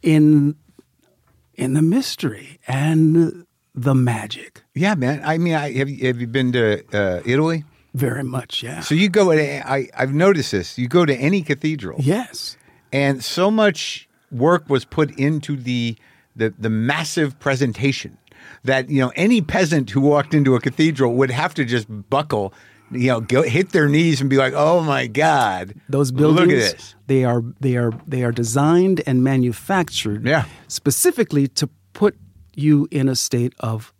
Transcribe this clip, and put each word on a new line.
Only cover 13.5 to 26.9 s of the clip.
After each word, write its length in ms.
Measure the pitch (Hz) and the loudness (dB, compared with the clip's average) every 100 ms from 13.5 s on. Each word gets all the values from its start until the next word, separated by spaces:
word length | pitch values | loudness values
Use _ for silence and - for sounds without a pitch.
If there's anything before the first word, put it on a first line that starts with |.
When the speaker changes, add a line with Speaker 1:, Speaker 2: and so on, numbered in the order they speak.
Speaker 2:
much 560 | 220 208 170 - - - _ _ | 2 2 0 -10 -12 -16 _ _
work 380 | 117 143 175 156 | 0 2 2 2
was 160 | 135 - | -2 -2
put 260 | - 147 - | -2 -2 0
into 360 | 139 156 - 143 | -2 -2 -4 -6
the, 400 | 123 123 117 113 _ _ _ - | -4 -2 -2 -6 _ _ _ -4
the, 180 | 113 - | -4 -2
the 120 | 110 | -4
massive 680 | 110 117 147 160 - 151 131 | -2 -2 -2 -4 -2 -4 -2
presentation 800 | 143 135 135 107 135 135 - - _ _ - - | -2 0 -2 0 -2 -2 -10 -18 _ _ -20 -8
that, 260 | 123 131 127 | -2 -2 0
you 120 | 139 | 0
know, 100 | 127 - | 0 0
any 260 | 196 240 | 2 2
peasant 480 | 151 175 175 156 120 | 2 0 2 0 0
who 100 | 139 | 2
walked 320 | 139 147 143 | 4 2 2
into 220 | 156 135 123 | 2 4 2
a 60 | |
cathedral 520 | 135 120 156 139 127 120 | 0 0 0 2 0 2
would 160 | 135 | 0
have 220 | 127 170 - | 0 -4 -4
to 100 | 123 | -2
just 220 | 120 104 107 95 | -2 -4 -14 -4
buckle, 440 | 139 151 113 95 - - _ _ | -2 -2 -4 -4 -10 -20 _ _
you 160 | 123 123 | -2 0
know, 120 | 120 | 0
go, 200 | 113 123 | 0 0
hit 280 | 156 120 190 | 2 0 0
their 160 | 180 147 | 2 4
knees 320 | 147 170 139 | 4 2 2
and 100 | 139 | 2
be 60 | 135 | 2
like, 160 | 131 | 2
"Oh 280 | 139 151 175 | 2 2 2
my 260 | 160 139 123 | 2 -2 -2
God, 680 | 110 160 147 110 92 92 104 - | 0 2 2 0 -2 -8 -16 -4
Speaker 1:
Those 240 | 139 139 | -2 0
Speaker 2:
look 200 | 127 151 | 2 4
at 40 | 160 175 | 6 4
Speaker 1:
buildings, 240 | 139 104 | 4 0
Speaker 2:
this." 220 | - - | -4 -18